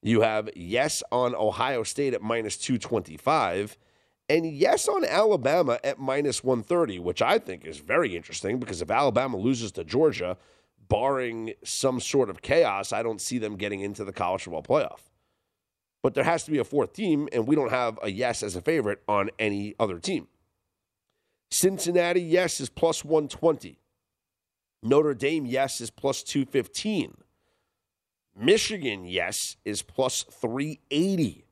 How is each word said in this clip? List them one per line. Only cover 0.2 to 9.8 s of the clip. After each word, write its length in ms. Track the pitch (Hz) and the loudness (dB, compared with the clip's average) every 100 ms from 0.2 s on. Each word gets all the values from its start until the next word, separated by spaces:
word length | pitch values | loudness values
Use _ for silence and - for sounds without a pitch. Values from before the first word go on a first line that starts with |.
| 110 107 107 | 4 2 -4
yes 480 | - 87 113 147 - - | -10 -4 0 0 -2 -4
on 200 | 123 123 | 0 0
Ohio 500 | 123 107 104 123 131 | 0 -2 0 -2 -2
State 300 | 110 - 139 | -4 -2 -2
at 80 | 113 | -2
minus 360 | 107 117 107 - | -2 -4 -4 -8
two 200 | - 123 | -4 -4
twenty-five, 1000 | - 113 90 78 - 156 104 87 104 - _ _ _ _ _ | -2 -4 -4 -6 0 0 0 0 -4 -8 _ _ _ _ _
and 180 | 156 165 | 0 0
yes 440 | 143 175 359 - | 0 2 4 2
on 160 | 415 330 | 0 0
Alabama 760 | 165 220 190 131 165 151 117 | 4 4 4 4 2 4 2
at 160 | 131 143 | 0 -4
minus 460 | 135 135 147 120 | -2 0 0 -2
one 180 | 127 127 | 0 0
thirty, 380 | 113 175 151 92 | 2 0 2 -2
which 220 | 87 90 | -4 0
I 180 | 120 202 | 2 2
think 240 | - 90 | 0 -12
is 140 | 78 76 | -12 -16
very 360 | 73 135 147 | -2 0 0
interesting, 460 | 85 80 - 95 123 | -4 -8 -6 -4 -4
because 220 | 110 90 | -4 -6
if 100 | 82 | -2
Alabama 460 | 110 143 110 131 107 | 2 2 2 0 -2
loses 340 | 110 127 110 | -2 -2 -4
to 140 | - | -8